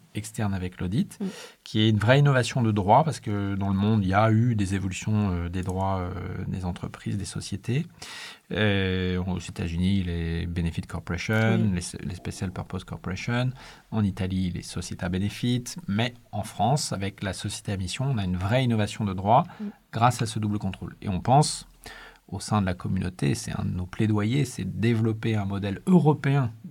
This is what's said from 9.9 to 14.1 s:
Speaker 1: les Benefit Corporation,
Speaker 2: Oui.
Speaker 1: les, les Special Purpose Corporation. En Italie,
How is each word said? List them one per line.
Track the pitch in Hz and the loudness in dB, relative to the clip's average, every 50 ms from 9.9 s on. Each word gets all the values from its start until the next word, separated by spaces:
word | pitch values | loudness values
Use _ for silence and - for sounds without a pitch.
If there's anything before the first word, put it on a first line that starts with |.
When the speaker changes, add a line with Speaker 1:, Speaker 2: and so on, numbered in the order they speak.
| 98 98 90 | 2 2 0
Speaker 1:
les | 87 85 85 82 82 82 85 85 | 0 -2 -2 -2 -2 -2 -2 -4
Benefit | 87 85 90 82 82 - - | -2 -2 -2 -2 -2 -2 -4
Corporation, | - - - 87 - - 87 85 - - 110 110 113 110 117 113 | -8 -6 -8 -10 -6 -4 -6 -4 -2 0 2 2 4 4 4 4
Speaker 2:
Oui. | 113 101 92 87 | 2 2 2 0
Speaker 1:
les, | 87 - - - - - | -4 -6 -10 -8 -8 -8
les | 90 | -8
Special | - - 101 - - 98 90 | -6 -8 -8 -6 -4 -6 -6
Purpose | 90 - - - - 85 - | -6 -6 -8 -6 -8 -8 -8
Corporation. | - - - - 87 95 104 - 120 120 123 127 127 127 - - - - - _ - | -8 -10 -8 -6 -6 -6 -4 -2 -2 0 0 0 -2 -2 -6 -14 -20 -20 -20 _ -4
En | - 110 104 | 0 0 2
Italie, | 95 | 2